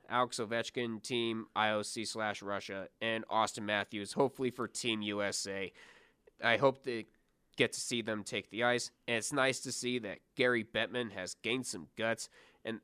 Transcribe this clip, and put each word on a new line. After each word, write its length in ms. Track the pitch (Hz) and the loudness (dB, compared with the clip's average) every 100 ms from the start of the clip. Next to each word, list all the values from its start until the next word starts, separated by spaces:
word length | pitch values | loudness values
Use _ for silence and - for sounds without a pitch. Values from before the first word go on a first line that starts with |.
| - | -2
Alex 280 | 123 123 - | 0 0 0
Ovechkin, 640 | 107 117 117 - 120 113 | -2 -2 -2 -2 -2 -4
Team 440 | - 120 117 113 110 - | -2 0 0 -2 -4 2
I 140 | 107 | 2
O 100 | 107 | 2
C 220 | 104 - | 0 -4
slash 380 | 107 113 107 101 | -6 -2 -2 -2
Russia, 460 | 98 98 - 98 95 - | -4 -4 -4 -8 -8 -4
and 240 | 113 113 - | -2 -2 0
Austin 340 | 110 107 - | 2 2 0
Matthews, 480 | 104 104 101 110 101 | 0 0 0 -4 -4
hopefully 380 | - 135 - 127 | 2 2 2 -2
for 180 | 113 113 | 0 -4
Team 320 | - 123 110 | -2 0 0
U 200 | 107 101 | 0 0
S 240 | 101 90 101 | 0 -2 -2
A. 260 | 98 95 - - - _ _ _ - | -4 -6 -8 -20 -20 _ _ _ -2
I 160 | 117 113 | 2 4
hope 240 | 135 127 | 4 2
they 220 | 135 117 110 _ _ _ _ - | -2 -6 -8 _ _ _ _ 2
get 160 | 120 | 2
to 80 | - | 2
see 220 | - 120 | -2 -2
them 200 | 110 107 | 0 -2
take 280 | 98 110 - | -4 -6 -4
the 120 | 101 | 0
ice. 260 | 120 123 - - - | 2 2 0 -8 -2
And 80 | 117 | -2
it's 160 | - | 0
nice 280 | 147 131 131 | 4 4 2
to 120 | 131 | -2
see 260 | 123 123 123 | -4 -2 -2
that 180 | 107 85 _ | -4 -8 _
Gary 300 | - 123 120 | 2 4 4
Bettman 480 | 107 107 110 120 117 | 0 -2 0 -2 -4
has 220 | 95 90 - | -4 -8 -6
gained 300 | 110 127 123 | -2 -2 -2
some 220 | 101 73 - | -8 -10 -2
guts 320 | 113 113 - - - _ | 0 0 -4 -16 -20 _
and 160 | - 113 | -8 -6